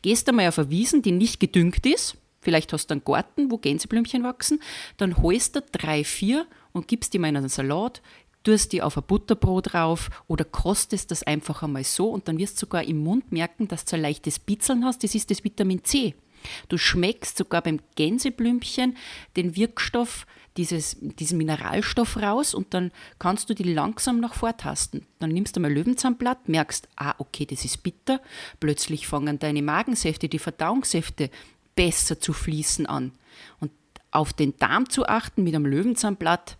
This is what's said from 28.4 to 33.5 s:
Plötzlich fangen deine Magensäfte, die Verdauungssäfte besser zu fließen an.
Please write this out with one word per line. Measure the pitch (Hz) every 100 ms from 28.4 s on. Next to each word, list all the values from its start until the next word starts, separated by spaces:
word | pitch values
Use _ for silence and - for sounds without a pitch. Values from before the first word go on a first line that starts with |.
| - -
Plötzlich | 151 147 - 156 -
fangen | 147 147 147
deine | 151 147
Magensäfte, | 147 160 226 240 165 156 156
die | 156
Verdauungssäfte | - - 160 247 - 165 - - 139 - - _ _
besser | - 175 - - 156
zu | -
fließen | 151 - 156 151 - 151
an. | 139 127 - _ - -